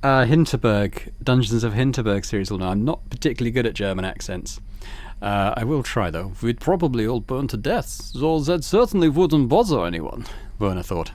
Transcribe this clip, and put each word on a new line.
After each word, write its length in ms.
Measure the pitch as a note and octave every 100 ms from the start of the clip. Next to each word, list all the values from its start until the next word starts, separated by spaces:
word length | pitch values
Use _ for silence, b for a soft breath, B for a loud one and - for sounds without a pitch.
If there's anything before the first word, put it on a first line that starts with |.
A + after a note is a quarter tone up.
uh, 220 | C#3 C3+
Hinterberg, 880 | B2 D#3+ D#3+ C3 A#2+ G#2 G2+ - - -
Dungeons 420 | - B2+ A2+ A#2
of 80 | A#2
Hinterberg 520 | G#2+ C3 B2+ A2 G2+
series 260 | - G#2+ F#2+
will 80 | G2+
know, 100 | F#2
I'm 160 | F#2+
not 240 | A#2+ E3 -
particularly 400 | - D3+ A#2 A#2
good 160 | A#2 A#2
at 80 |
German 300 | G2 G2+ F#2
accents. 560 | F#2 - - F#2 - - - B B B B B
Uh, 320 | G2+ G2+ G2 A2+
I 80 |
will 180 | A2+ D3+
try, 280 | B2 - F#2
though. 220 | D#2+ F#2+ F#2
We'd 180 | A2+ A#2+
probably 460 | - F#3 E3 A#2+ A2
all 140 | B2
burn 280 | G#2 C3 C#3+
to 80 | A2
death, 300 | G#2 A3 -
so 540 | - - B2+ D3+ D#3+
that 240 | C#3+ F3
certainly 440 | D3 G3 A#3+ G3+ E3
wouldn't 400 | C#3+ F3+ D3+ B2+
bother 360 | D#3 A3+ C#3+ F2
anyone, 400 | E2+ D2 - A2+ B B -
Werner 240 | G#2 F#2
thought. 300 | F2 F2+ D#2+